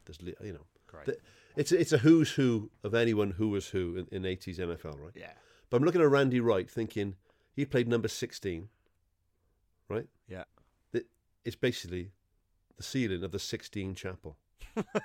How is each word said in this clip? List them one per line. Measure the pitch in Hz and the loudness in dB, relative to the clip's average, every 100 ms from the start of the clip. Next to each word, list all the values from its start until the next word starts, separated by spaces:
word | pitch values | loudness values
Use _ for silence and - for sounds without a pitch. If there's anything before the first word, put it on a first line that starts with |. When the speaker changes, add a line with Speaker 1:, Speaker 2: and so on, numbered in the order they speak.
| - | -20
Speaker 1:
There's, | 80 | -14
li-, | 87 - | -12 -12
you | 104 | -12
know, | 78 73 _ _ | -14 -18 _ _
Speaker 2:
Great. | 80 73 | -14 -8
Speaker 1:
the, | - - - _ - | -8 -10 -20 _ -6
it's, | 147 | 2
it's | 175 165 | 2 4
a | 143 | 6
who's | 127 165 151 | 8 8 6
who | - 131 113 107 _ | 2 2 2 -4 _
of | 107 | -2
anyone | 117 117 107 101 | 2 4 4 2
who | 87 107 | 2 0
was | 101 - | 0 -2
who | 95 87 90 | -4 -2 -4
in, | 85 | -6
in | 98 95 | -6 -4
eighties | 92 - 90 | -6 -8 -6
N | 87 | -6
F | 80 80 | -6 -10
L, | 71 | -12
right? | 76 - | -16 -18
Speaker 2:
Yeah. | 85 - _ _ - | -20 -20 _ _ -2
Speaker 1:
But | 120 | 2
I'm | |
looking | 156 175 | 4 6
at | 151 | 6
Randy | 139 135 123 | 6 4 4
Wright | 117 98 90 | 4 2 0
thinking, | 120 110 107 101 95 _ _ _ - | -6 -6 -4 -6 -6 _ _ _ -6
he | 143 | -2
played | 127 117 | 0 2
number | 117 110 | 0 0
sixteen, | - 123 - 98 82 98 _ _ _ _ _ _ _ _ _ _ _ - | -4 -8 -6 -6 -6 -10 _ _ _ _ _ _ _ _ _ _ _ -8
right? | 110 127 _ _ | -8 -8 _ _
Speaker 2:
Yeah. | 92 - _ _ _ _ | -16 -16 _ _ _ _
Speaker 1:
It, | 117 - _ _ _ | -6 -6 _ _ _
it's | 117 - | -12 -4
basically | 127 117 87 90 92 _ _ _ _ _ _ _ | -4 -4 -8 -10 -10 _ _ _ _ _ _ _
the | |
ceiling | - 135 117 90 | -8 -4 -2 -4
of | 90 | -6
the | 95 | -8
sixteen | - 110 - 104 95 92 | -8 -10 -10 -8 -8 -8
chapel. | 95 92 80 73 _ _ - - | -10 -12 -16 -20 _ _ -12 -8
<laughs> | - 208 | -6 -6